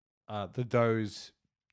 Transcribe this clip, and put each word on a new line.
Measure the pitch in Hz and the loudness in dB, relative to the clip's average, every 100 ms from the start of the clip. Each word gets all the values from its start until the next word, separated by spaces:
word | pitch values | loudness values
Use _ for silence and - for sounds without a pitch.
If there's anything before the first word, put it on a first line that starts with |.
| _ _ - | _ _ -10
uh, | 107 95 | -6 -6
the, | 104 | -4
those, | 120 120 117 113 107 - - _ _ _ _ | 0 4 4 2 -2 -6 -16 _ _ _ _